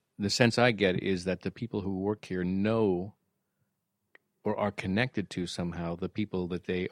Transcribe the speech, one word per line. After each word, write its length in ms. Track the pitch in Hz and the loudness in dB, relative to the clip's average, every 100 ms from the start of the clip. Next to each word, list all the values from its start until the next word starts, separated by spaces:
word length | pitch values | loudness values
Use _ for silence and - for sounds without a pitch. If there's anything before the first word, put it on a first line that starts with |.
| _ - | _ -6
the 140 | 101 | -2
sense 260 | - 120 113 | 4 4 6
I 140 | 123 | 4
get 320 | 104 98 92 | 4 2 2
is 220 | 101 92 90 | 0 -2 -2
that 160 | 92 | -4
the 80 | 98 | -4
people 300 | - 113 107 | -8 -6 -4
who 180 | 95 95 | -4 -2
work 260 | 98 107 - | -2 -4 -4
here 180 | 92 | -2
know 680 | 90 95 104 113 107 90 98 - _ _ _ _ _ _ _ _ _ - _ _ - | 0 2 2 4 2 2 -2 -12 _ _ _ _ _ _ _ _ _ -20 _ _ -4
or 140 | 107 | -2
are 120 | 104 | -2
connected 580 | - 98 98 127 - 90 | -2 -2 0 0 -2 -4
to 180 | - 87 | -6 -6
somehow 480 | - 90 85 85 85 | -4 -6 -4 -6 -4
the 140 | 92 | -6
people 400 | - 104 92 90 | -4 -4 -4 -4
that 160 | 87 - | -4 -4
they 240 | 92 90 | -4 -4